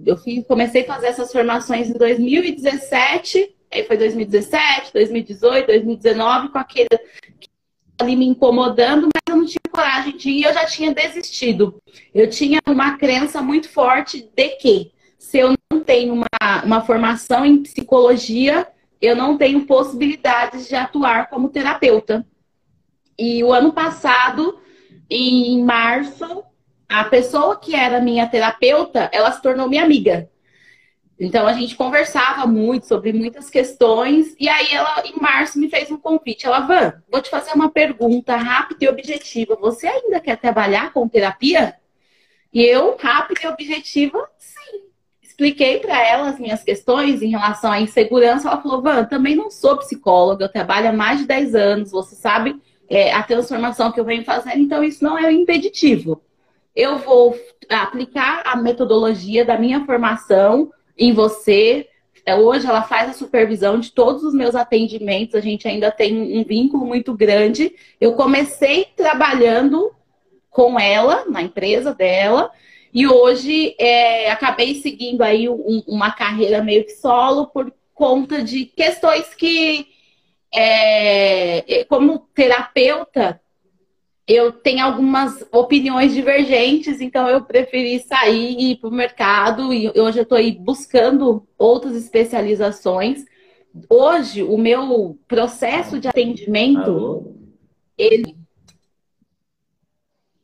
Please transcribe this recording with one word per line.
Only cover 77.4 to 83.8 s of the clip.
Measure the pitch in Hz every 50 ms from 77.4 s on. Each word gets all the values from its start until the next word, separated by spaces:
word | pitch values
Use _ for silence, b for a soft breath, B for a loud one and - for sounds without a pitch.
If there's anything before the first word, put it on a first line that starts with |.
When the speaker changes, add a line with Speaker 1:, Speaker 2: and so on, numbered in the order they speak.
| 294
Speaker 1:
por | - - 277 254 - - _ _ _
conta | _ - 294 254 254 269 269 277 302 285 226
de | 220 247 262 262
questões | - _ - 311 320 320 - - 320 311 320 320 - -
que, | - 330 330 330 320 320 311 302 294 294 _ _ _ _ _ _ _ _ _ _ _ _ _ -
é, | 226 226 226 220 220 220 214 214 214 214 208 202 196 196 196 190 185 180 175 170 165 - - - -
é, | -
como | - 294 247 285 302 320 - - _ _
terapeuta, | 285 262 247 247 247 240 - - 269 247 269 302 320 330 - - 262 208 180 180 - _ _ _ _ _ _ _ _